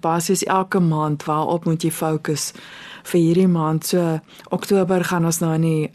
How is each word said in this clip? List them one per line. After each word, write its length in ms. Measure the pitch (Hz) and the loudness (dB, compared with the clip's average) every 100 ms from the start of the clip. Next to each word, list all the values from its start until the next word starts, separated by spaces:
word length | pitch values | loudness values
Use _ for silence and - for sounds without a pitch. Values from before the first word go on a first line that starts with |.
basies 440 | 165 170 165 185 | -2 0 0 -2
elke 360 | - 190 190 196 | 0 0 0 2
maand, 440 | 170 156 151 147 | 2 2 0 -2
waarop 400 | - 151 156 170 | -2 -2 0 -2
moet 180 | 165 160 | 0 0
jy 80 | 165 | -2
fokus 600 | 165 160 156 156 147 - - - - - - | -2 -2 -2 -2 -4 -6 -10 -18 -20 -20 -18
vir 180 | - 180 | -2 2
hierdie 280 | 165 170 190 | 4 4 4
maand? 380 | 170 156 156 - | 2 0 -2 0
So 340 | 180 170 160 - - - | 0 0 -2 -6 -20 -8
Oktober 560 | 180 - 196 180 185 | -6 0 2 2 0
gaan 200 | 170 175 | 0 0
ons 140 | 165 160 | 0 0
nou 160 | 165 | 0
in 60 | 160 | 0
die 300 | 165 160 151 | 0 0 -4